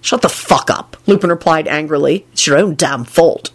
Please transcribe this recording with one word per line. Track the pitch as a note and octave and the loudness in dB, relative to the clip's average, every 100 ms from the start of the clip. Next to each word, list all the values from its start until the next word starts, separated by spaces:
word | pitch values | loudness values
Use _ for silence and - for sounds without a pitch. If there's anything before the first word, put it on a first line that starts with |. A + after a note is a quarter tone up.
Shut | - B3 | -4 -2
the | F#3+ | -2
fuck | - - - - | -4 0 0 0
up, | - - - - | -4 -6 -8 0
Lupin | F#3+ F3+ | 2 2
replied | E3+ F3 D#3+ D#3 | 0 0 0 0
angrily. | D3+ D3+ D3 C#3+ E3+ - | -4 -2 -2 0 -2 -4
It's | - - | -6 0
your | C#3+ | 2
own | G3+ | 2
damn | D3 D3+ C#3 | 0 -2 -2
fault. | A#2 - E3 - - | -2 2 2 2 -10